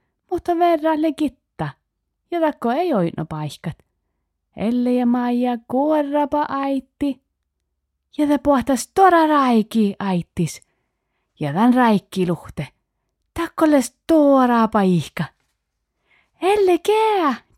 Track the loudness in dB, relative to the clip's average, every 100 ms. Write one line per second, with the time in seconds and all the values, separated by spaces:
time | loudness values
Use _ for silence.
0 | _ _ -10 -8 -4 0 0 0 -2 -2
1 | -2 -2 -6 -6 _ -10 -10 -10 _ _
2 | _ _ -8 -2 -2 -2 -4 -2 -2 0
3 | -2 -4 -10 -8 -10 -10 -12 -12 _ _
4 | _ _ _ _ _ -6 -4 -2 0 0
5 | 0 0 -2 -2 -2 -4 -4 -2 0 0
6 | 0 -2 -2 -2 -4 -6 -4 -6 -8 -6
7 | -6 -6 _ _ _ _ _ _ _ _
8 | _ -4 0 0 2 0 0 -4 -2 4
9 | 6 6 4 2 2 2 2 0 -2 -2
10 | -4 -4 -4 -4 -4 -6 _ _ _ _
11 | _ _ _ -8 -6 0 2 4 2 0
12 | _ -4 -4 -4 -8 -12 -12 _ _ _
13 | _ _ _ -10 -8 0 2 2 0 _
14 | 0 2 4 4 4 2 2 2 2 0
15 | -2 -8 -10 _ _ _ _ _ _ _
16 | _ _ _ -4 0 2 2 2 2 0
17 | 2 0 -2 -4 _